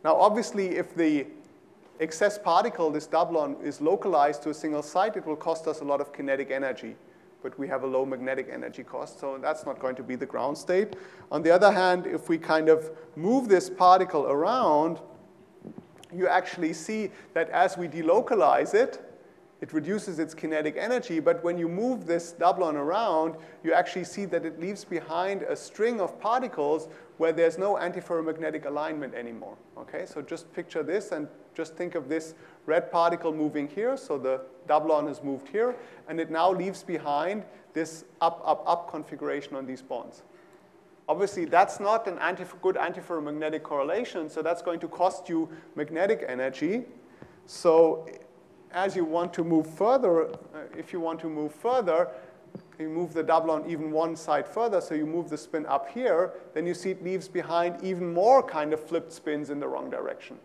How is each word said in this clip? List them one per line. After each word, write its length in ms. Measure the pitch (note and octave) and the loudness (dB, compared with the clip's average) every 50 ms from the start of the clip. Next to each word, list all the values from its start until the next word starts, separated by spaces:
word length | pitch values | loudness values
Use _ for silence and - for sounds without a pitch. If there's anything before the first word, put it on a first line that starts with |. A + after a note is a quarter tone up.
| - | 4
Now, 120 | D#3 D#3 | 4 6
obviously, 600 | - F#3 G#3+ G#3 A#3 A3+ - - G3+ F#3+ F3+ E3+ | 8 6 6 6 4 -2 -2 -2 -2 -2 0 0
if 180 | D#3+ E3+ - - | -2 -4 -4 0
the 300 | E3 E3+ D#3 D3+ C#3+ C3 - - - - - - - - - - - - - - - | 2 4 4 4 2 0 -4 -12 -20 -20 -20 -20 -20 -20 -20 -20 -20 -20 -20 -6 -6
excess 380 | D#3+ D#3+ - - G#3 G3+ G#3 | -6 -4 0 2 2 2 2
particle, 540 | - - F#3 E3 F#3 G#3+ - - - E3+ D#3 | 0 0 4 4 4 4 2 0 0 0 0
this 160 | D3 D3+ D3 | 0 -2 -4
doublon, 480 | - - D#3 F3 E3 E3 D#3+ D3 C#3 C#3 - - | 0 2 2 2 2 2 0 0 -2 -4 -6 -8
is 160 | D3 C#3 - | -8 -6 0
localized 640 | D3 D#3+ F#3+ F#3+ - G3+ F3 D3 C#3+ D3 D3+ D3 - | 2 2 2 2 2 2 4 4 4 4 2 -2 -6
to 60 | D#3 | -6
a 40 | D3 | -6
single 300 | - - D#3 D3+ D3 D3 | -4 -4 -4 -4 -4 -6
site, 320 | - - F#3 D#3+ D#3 - | -2 0 0 0 2 -2
it 100 | F#3+ D#3 | -4 -4
will 120 | D#3+ D3+ | -6 -6
cost 300 | D3+ - E3+ E3 D#3+ - | -4 -2 -4 -4 -2 -2
us 120 | E3 D3+ D#3 | -6 -6 -4
a 60 | D3+ | -2
lot 160 | C#3+ C#3+ C#3 | -2 -2 -2
of 100 | C#3+ - | -2 -6
kinetic 400 | - - C#3 C#3 C3+ C3+ C#3 C#3 | -6 -8 -2 -2 -2 -2 -2 -4
energy, 440 | C3+ C3+ C3+ C3 A#2+ - - A2+ A2 - - - - - - - - _ | -4 -4 -2 -4 -6 -6 -10 -14 -14 -16 -20 -20 -20 -20 -20 -20 -20 _
but 160 | - C3 - | -12 -12 -8
we 100 | - C#3 C3+ | -8 -6 -4
have 140 | C3+ B2+ B2+ | -4 -4 -2
a 40 | |
low 180 | C3+ C3 C3 C3+ | 0 0 0 0
magnetic 440 | C3+ C3+ A#2+ B2+ C3 C3+ C3 C3 C3 | 0 -4 -6 -4 -4 -4 -4 -6 -8
energy 320 | B2+ B2 B2 B2 B2 - A#2+ | -10 -10 -10 -10 -12 -12 -14
cost, 360 | - - B2+ C#3 D3+ - - | -12 -10 -10 -10 -10 -12 -10
so 180 | - C#3 C3+ | -8 -8 -8
that's 280 | C3+ C3 D3+ D#3 D#3 - | -4 -4 -4 -4 -4 -6
not 140 | D3 C3 - | -10 -8 -4
going 160 | - C3 C3 | -4 -4 -4
to 80 | C3 B2 | -6 -6
be 120 | A#2+ B2+ | -8 -6
the 100 | B2 C3+ | -6 -6
ground 320 | B2+ - A#2+ A#2+ C#3 D3 | -6 -4 -4 -2 -2 -4
state. 380 | D3+ - - F3+ F#3 G#3+ G#3 - - - - - - - - | -4 -2 2 2 2 2 0 -6 -14 -16 -18 -20 -20 -10 -4
On 100 | - D3+ | -4 2
the 100 | E3 D#3+ | 6 6
other 200 | E3+ F#3 G3+ G3 | 8 10 10 8
hand, 360 | G#3 F3+ F#3 F#3 F3+ F3+ F3 | 8 8 4 4 4 2 0
if 200 | - - D#3 - | -4 -6 -6 -2
we 100 | - E3 | -2 -2
kind 300 | D#3+ E3 - D#3+ D#3+ D#3 | -2 2 2 2 4 8
of 240 | D#3+ D#3+ D#3+ D#3+ - - - - - - | 8 6 6 4 -6 -12 -14 -18 -16 -10
move 320 | D3+ D#3+ G3+ B3 C#4 B3+ | -2 2 2 2 2 6
this 220 | G#3 G3 F3+ F3+ F3+ | 6 4 4 4 0
particle 560 | - - F3+ F3+ F#3 F#3+ F#3 F3+ - D3+ C3+ | 0 6 10 10 10 8 6 2 0 0 2
around, 720 | B2+ C#3 C#3+ D#3+ G3 A#3+ C4 A#3+ F3 D3+ D3 D#3 E3 E3+ - - - - - - - - - - _ _ - - - - - - - - - - - E3+ | 2 2 2 2 2 2 2 4 4 4 4 4 2 -2 -6 -12 -20 -20 -20 -20 -20 -20 -20 -20 _ _ -20 -18 -18 -16 -18 -20 -20 -20 -20 -20 -14 -2
you 140 | F3 F#3 | 0 2
actually 460 | F3+ E3+ F#3 F3+ - - F3+ E3+ D#3+ F3 | 4 4 4 2 0 -4 -2 -2 -2 -2
see 380 | E3 - - A3 A3 G#3+ F#3+ - - - - - | -6 -6 -6 -4 -4 -4 -6 -8 -12 -20 -4 -2
that 160 | E3 E3 D#3+ | -2 -2 0
as 260 | - D#3+ F3+ F#3 - | 4 4 4 4 2
we 100 | F3 F3 | -4 -6
delocalize 880 | D#3+ C3+ E3+ D#3+ D#3+ F3 A3 A#3+ - - G3+ D#3+ C#3 C3 C3+ D3+ D3 - | -6 -6 -2 2 4 4 4 4 2 2 4 6 6 6 4 2 2 4
it, 300 | G#3 C4 - - - - - - - - - - - - _ _ _ D#3 | 2 2 2 -2 -12 -16 -18 -20 -20 -20 -20 -20 -20 -20 _ _ _ -14
it 80 | - D#3 | -4 -4
reduces 460 | D#3 D3 E3 G3+ G#3+ - G3+ F3 D#3 | -4 -2 -2 -4 -4 -4 -6 -4 -4
its 160 | E3 D#3 - | -4 -6 -6
kinetic 400 | - - D#3+ D#3+ D3+ D3+ D3+ D3 | -8 -6 -2 -2 0 -2 -2 -2
energy, 420 | - F3 A3+ B3+ A#3+ - - E3+ D#3+ | -2 -2 0 0 -2 -2 -2 -4 2
but 240 | C#3+ E3+ F3 E3+ E3 | 4 4 2 4 2
when 140 | E3+ F3 | 0 0
you 100 | F3 E3+ | 0 -2
move 380 | E3 E3+ F#3 A3+ B3+ B3+ G#3+ F3+ | -2 0 0 0 0 0 -2 0
this 280 | E3 E3+ E3+ E3+ - - | 0 0 0 -2 -6 -4
doublon 420 | - E3 F3 F#3 F3+ F3+ D#3+ D3 | 2 4 4 4 4 0 0 0
around, 600 | D3 C#3+ D3+ F3+ G#3+ A#3 G#3 E3 D#3+ D#3+ D#3+ D#3 - - - - - - | 0 0 0 0 0 2 2 2 2 2 0 -2 -8 -16 -18 -20 -6 0
you 100 | D#3+ D#3+ | 4 4
actually 300 | E3+ F3 - - F#3 E3+ | 4 4 2 -2 -6 -6
see 220 | - - G3+ G3+ | -6 -6 -8 -4
that 200 | F3+ E3+ E3 D#3 | -2 -2 -2 -2
it 140 | E3 D3+ D#3+ | -4 -8 -6
leaves 240 | E3 F#3+ G#3 F#3+ - | -8 -8 -8 -8 -8
behind 560 | - F3+ D#3+ - B2+ D#3+ F3 F#3 G3 G3+ F#3+ | -6 -6 -6 -6 -4 -4 -2 -2 -2 -2 -4
a 140 | - - D3 | -4 -4 -6
string 440 | C#3+ - - - - G#3+ A#3+ A#3+ G#3+ | -6 -6 -16 -4 -2 0 0 0 0
of 220 | F3+ F3 - - | -2 -4 -4 -4
particles 680 | - G#3 A#3 C4 C4 A#3 - D#3+ C#3+ C#3+ D#3 D#3+ - - - - - - - | 0 0 2 2 0 -2 -4 -2 0 0 0 0 -2 -8 -16 -20 -20 -20 -2
where 160 | - D#3+ D#3+ D#3+ | 0 2 2 4
there's 240 | D#3+ E3+ E3 E3+ | 4 4 4 4
no 160 | F3+ F#3+ G#3 G3+ | 2 0 0 2
antiferromagnetic 920 | - D#3+ F3+ F3+ F3+ E3+ - F3 E3 D#3+ D#3+ D#3 D#3+ D#3+ D#3 D3+ D3+ D3+ | 0 0 -4 -4 -6 -4 -2 -2 -2 -2 -2 -4 -4 -4 -4 -4 -4 -6
alignment 480 | C#3+ D3 D3 D3+ D#3+ D#3 D3+ D3 B2 A2+ | -4 -4 -4 -4 -4 -4 -6 -8 -8 -8
anymore. 420 | A#2 A#2+ A#2 A2+ A2 A2 G2 A2+ - - - - | -10 -10 -10 -12 -14 -14 -16 -16 -18 -20 -20 -18
Okay, 300 | A2+ B2 - - D#3+ F#3 | -18 -16 -12 -10 -10 -10
so 160 | F3+ - D#3 | -10 -10 -12
just 320 | C#3 - E3+ D#3+ - - - | -10 -10 -10 -12 -12 -12 -12
picture 300 | F#3 E3 - - E3 D3 | -12 -12 -6 -6 -4 -2
this 280 | C#3 F3 G#3+ G3 - | -2 -2 -4 -4 -4
and 160 | F3+ D#3 D3 - - - - - _ | -6 -6 -6 -10 -12 -20 -20 -14 _
just 200 | - E3 - - | -8 -8 -8 -6
think 200 | - F3+ F3 E3+ | -8 -8 -6 -6
of 120 | E3+ C#3 | -6 -4
this 280 | C3 D#3 D#3+ D#3 - - - - - - - _ | -2 -4 -4 -4 -8 -16 -20 -20 -20 -20 -14 _
red 240 | - D#3 F3+ F3 - | 0 2 2 2 2
particle 420 | - E3+ E3+ E3+ F3 E3 E3 E3 D#3 | 2 4 4 4 2 2 -2 -4 -2
moving 340 | D#3 D3+ D3+ C#3+ D3+ C#3+ | 0 -2 0 0 -2 -4
here, 300 | D3 - F#3+ A3 B3 C4+ | -4 -4 -4 -2 -2 -2
so 220 | C4 - - D#3 C#3 | -4 -4 -6 -6 -2
the 220 | B2 C3 C3 C3 C3 - - - - - | 0 -2 -2 -2 -4 -12 -18 -16 0 2
doublon 380 | D3+ D#3 D#3 D#3+ D#3 D3 D3 | 2 2 4 4 2 2 2
has 160 | C#3+ C3+ - - | -2 -6 -6 -6
moved 240 | C#3 C3+ B2+ - | -6 -6 -6 -8
here, 280 | - - G#3 A#3 B3+ B3 - - - - - - - | -6 -2 -2 0 0 -2 -6 -14 -20 -20 -20 -14 -8
and 100 | D#3+ E3 | -6 -6
it 100 | D#3+ D#3+ | -4 -2
now 220 | D#3+ D#3+ E3+ F#3+ | 0 2 4 4
leaves 320 | F#3+ F3+ F3+ G3 F#3 - - | 2 2 -2 -6 -6 -8 -8
behind 600 | - F3 D3 C#3 D3 C#3+ C#3+ D#3+ F3+ G#3 G#3+ F#3+ - - - - _ - | -6 -6 -4 -2 -2 -2 0 0 -2 -4 -6 -8 -12 -20 -20 -20 _ -4
this 320 | D#3 D#3+ D#3 D#3 - - - _ - | -4 -4 -4 -8 -16 -18 -20 _ 0
up, 220 | E3 E3+ E3+ - - | 0 0 0 0 0
up, 180 | D#3 D3+ - - | 0 0 0 2
up 240 | - E3+ E3+ - - | 0 0 0 -2 -8
configuration 640 | - D3+ D3 - D3+ C3+ D3 C#3+ C#3+ C#3+ C#3 - C#3+ | -10 -10 -10 -10 -12 -8 -6 -4 -4 -6 -6 -8 -10
on 100 | C3+ C3+ | -10 -10
these 160 | C3 C3 B2+ | -10 -12 -14
bonds. 400 | - - C3+ A#2 A#2 - - - - _ - - - - - - _ _ _ - _ _ - _ _ - | -10 -10 -10 -10 -10 -12 -18 -20 -20 _ -20 -20 -20 -20 -20 -20 _ _ _ -20 _ _ -20 _ _ -4
Obviously, 360 | D#3 E3+ G3+ F#3+ - F#3+ E3+ | 0 0 0 -2 0 -4 -2
that's 340 | D3+ E3 F3 G3 G3 - - | 4 6 6 6 6 2 -4
not 260 | G3+ G3+ A3 A3+ A3 | 0 0 0 2 0
an 140 | G3 F3 - | -4 -4 -2
anti-, 260 | - E3 F#3 F3+ F3 F3 - F3+ | -2 -2 -2 -4 -10 -14 -14 -2
good 140 | - F#3 F#3 | 0 0 0
antiferromagnetic 880 | C3 D3 E3+ F3+ F#3 E3+ - F3 D#3+ D3 D3 D3+ D3+ D#3 D#3 D#3 D3+ D3+ | 2 -2 -4 -4 -10 -8 -6 -6 -6 -4 -6 -6 -4 -4 -4 -4 -4 -6
correlation, 640 | - D3+ C#3+ C#3 D3+ F3+ A3 B3 - - F#3 D#3 D3+ | -4 -2 -2 0 0 -2 -2 -4 -4 -6 -8 -8 -6
so 140 | - D#3+ D3+ | -6 -4 -2
that's 180 | D#3+ F3 E3+ | -2 -2 -2
going 180 | - F3+ E3+ E3 | -2 -6 -4 -4
to 60 | E3+ | -8
cost 400 | D#3+ - - F3 F#3 F#3 F#3 - | -10 -2 2 2 2 0 -2 -8
you 220 | - E3+ D#3+ D#3+ D#3+ D#3+ - - - - | -2 -2 -2 -2 -2 -8 -18 -18 -12 -8
magnetic 480 | D3+ D3 D3+ D#3+ D#3 F#3 G3+ A3 - - | -8 -6 -4 0 0 2 2 2 0 -2
energy. 560 | - B2+ B2 B2+ C3+ C3 - D3+ E3 G3+ B3 A#3+ - - - - - - - - - - - - | -6 -4 -2 -2 -4 -2 -2 -2 -2 0 -2 -4 -8 -18 -20 -20 -20 -20 -20 -20 -20 -20 -20 -20
So 600 | - - - - F3 D#3+ E3 E3 D#3+ - - E3 - - - - - - - - - - - - - | -18 -16 2 4 6 8 10 8 8 6 0 -6 -12 -16 -18 -20 -20 -20 -20 -20 -20 -20 -20 -20 -8
as 240 | - F3 G3 G3 D3+ | -4 -2 -2 0 0
you 100 | F#3 E3+ | 0 0
want 280 | D#3 D#3+ E3+ F3 F3+ F3 | 0 0 -2 -2 -2 -2
to 80 | - E3 | -4 0
move 240 | E3+ E3 D#3+ D#3 | 4 4 2 2
further, 580 | D#3 D#3+ - F#3+ A3+ C4 C#4 B3 F#3 E3+ E3 D#3+ | 2 -2 0 4 4 4 4 6 4 4 4 4
uh, 80 | D#3+ D#3+ - - - - D#3 C#3+ - - | 0 -4 -12 -16 -16 -16 -16 -14 -14 -14
if 140 | - D#3+ - | -14 -12 -8
you 80 | - F3+ | -8 -6
want 200 | E3 E3 E3 E3 | -4 -4 -6 -6
to 80 | E3 D#3+ | -8 -8
move 240 | D#3 D3+ D3+ D3 D3+ | -6 -4 -6 -6 -8
further, 560 | - - A#3 B3+ C4 A3 F3 D#3 E3 F3+ - - - - - - - - - - - - - - - | -4 -2 0 0 2 2 2 2 2 2 0 -4 -14 -18 -20 -20 -20 -20 -20 -20 -20 -20 -20 -12 -10
you 100 | D#3 D#3 | -8 -6
move 240 | D#3 E3+ F3 E3 D#3 | -2 -4 -4 -2 -2
the 100 | E3 D#3 | -2 2
double 280 | D#3 D#3+ E3 D#3+ E3 | 4 4 4 4 2
on 180 | D#3 D3+ - E3 | 0 0 -2 -4
even 220 | E3+ D3 D#3 D#3 | -6 -6 -4 -2
one 240 | D#3 D#3 E3 E3 E3 | 0 0 0 0 -2
side 320 | D3+ - - D3+ C#3+ C#3 | -6 -2 0 0 0 0
further, 340 | - - G#3+ A3+ A#3 G3+ F3 | -2 -2 -2 0 2 2 0
so 140 | - - E3 | 0 0 -4
you 100 | D3+ D#3 | -2 -2
move 240 | D3+ D#3+ E3+ E3 D#3 | -2 -2 -4 -4 -4
the 80 | D3+ | -8
spin 280 | D3 - - - D#3 - | -10 -8 -6 -6 -6 -2
up 240 | B2 C3+ C#3 - - | 0 -2 -2 -2 -4
here, 440 | - A#3+ B3+ A#3 E3+ E3 F#3 F#3 - - - - - | -6 -2 0 2 4 2 2 0 -2 -12 -16 -8 -6
then 120 | D#3 E3+ | -4 -2
you 80 | F3 F3 | -2 -4
see 180 | F3 - F#3+ | -4 -4 -6
it 120 | F3+ - D#3+ | -6 -4 -4
leaves 240 | F3+ F#3+ F#3 F3+ | -4 -4 -4 -6
behind 540 | - - F3+ D3+ D3 E3 E3+ A3 G3 F3 - F#3 | -4 -6 -6 -4 0 0 2 2 0 -2 -4 -4
even 300 | F#3 F#3+ F3 F3+ E3+ E3+ | -4 -4 -2 -4 -2 0
more 300 | F3 F#3+ A#3 C4+ C4+ B3+ | 4 6 8 8 6 6
kind 300 | - - D#3 D3+ D3+ D#3 | 2 -2 -2 0 0 -2
of 60 | D3+ | -4
flipped 320 | - - E3 E3 D#3+ - - | -2 -2 -2 -2 -2 -4 -16
spins 360 | - - D#3 D3+ D3 D3+ C3+ | -8 -4 -4 -4 -4 -4 -6
in 100 | D3 D3 | -6 -6
the 80 | C#3 | -4
wrong 220 | C3 C3 C3 C3+ C3 | -4 -6 -6 -6 -6
direction. 480 | C3+ B2+ - - - - - - - - | -6 -6 -6 -6 -8 -8 -12 -18 -18 -20